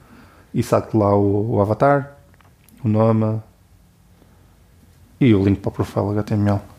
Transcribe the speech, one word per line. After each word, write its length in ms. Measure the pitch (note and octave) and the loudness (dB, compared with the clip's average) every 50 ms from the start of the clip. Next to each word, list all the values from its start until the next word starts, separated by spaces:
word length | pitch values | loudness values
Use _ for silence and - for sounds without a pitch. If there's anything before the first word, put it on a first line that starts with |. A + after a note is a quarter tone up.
| - - - - - - - - - _ - | -14 -20 -20 -20 -20 -20 -20 -20 -18 _ -6
e 80 | B2 | -6
saco 360 | A#2 - - G2+ F#2+ - - A2 | -4 0 -2 -2 -2 -2 -2 0
lá 180 | G2+ G2+ G2+ | 2 2 2
o, 400 | G2+ G2+ G2+ G2 G#2 G#2 A#2 B2 | 2 2 0 0 -2 -2 -2 -2
o 60 | G#2 | -2
avatar, 560 | G2+ G2+ G#2+ - C#3 C#3 C#3+ C#3+ C3+ - - - - _ _ _ _ - _ _ _ _ - - - | 0 0 0 0 2 2 2 0 -2 -6 -14 -20 -20 _ _ _ _ -20 _ _ _ _ -14 -6 -4
o 60 | A2 | -2
nome 520 | G#2+ G#2+ A2 A2+ A2 A2 A2 A2 A2 A2 A2 - _ _ _ _ _ _ _ _ _ _ _ _ _ _ - _ _ _ _ _ _ _ _ _ _ _ _ _ _ _ - - _ - | 0 2 2 2 2 0 0 -2 -4 -6 -8 -12 _ _ _ _ _ _ _ _ _ _ _ _ _ _ -20 _ _ _ _ _ _ _ _ _ _ _ _ _ _ _ -20 -14 _ 0
e 140 | D3 B2 G#2+ | 2 4 4
o 100 | F#2+ G2 | 4 4
link 160 | G2+ G2 - | 2 0 0
para 100 | - A2 | -2 -6
o 20 | |
profile 400 | - - G#2 - - A2+ G2+ G2 | -6 -6 -6 -6 -4 -4 -4 -2
H 120 | G#2 G#2+ G#2 | -2 -4 -4
T 100 | - A2+ | -4 -2
M 160 | G#2 G#2 G2+ | -2 0 0
L. 100 | G2+ G2+ - - - | 0 -2 -4 -10 -16